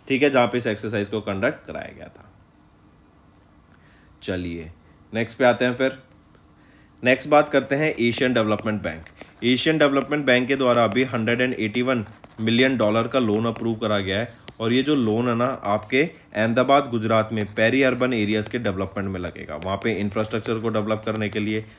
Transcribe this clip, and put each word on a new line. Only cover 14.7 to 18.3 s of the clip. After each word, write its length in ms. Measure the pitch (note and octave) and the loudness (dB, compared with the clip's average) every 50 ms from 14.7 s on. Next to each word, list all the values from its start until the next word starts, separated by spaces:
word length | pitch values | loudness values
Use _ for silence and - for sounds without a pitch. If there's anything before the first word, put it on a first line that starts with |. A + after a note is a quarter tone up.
| A#2+ | 2
ये 100 | C3 C3 | 2 2
जो 120 | D3 D3+ | 2 2
लोन 320 | C3+ A#2 G#2+ G#2+ A#2 B2 | 2 2 2 2 0 0
है 80 | B2 A#2 | 0 0
ना, 100 | A#2 B2 | 0 0
आपके 580 | C3 C3 - - G2+ G#2 G#2+ - - C3 C3 D#3+ F3 - - - - - | -2 -2 -4 -2 -2 -2 -2 -2 0 0 0 0 0 -4 -12 -18 -8 -4
अहमदाबाद 540 | G#2 A2 A2+ A2+ B2+ B2+ C3+ C#3 D3 C#3+ B2+ | -2 0 2 2 2 4 6 4 4 4 2
गुजरात 400 | A#2+ A2+ A2 A2 A2+ A2 G#2+ A2 A#2 | -2 -2 0 2 2 2 2 0 -2
में 120 | G#2+ G#2 | -4 -4
पेरी 380 | G2+ G#2 A2+ A2 A#2 C3 C3+ C3+ | -4 0 0 2 2 4 4 2
अर्बन 300 | B2+ B2 B2 B2+ B2+ B2 | 2 2 0 0 0 0
एरियाज 340 | A2 G#2 G2+ | 0 0 0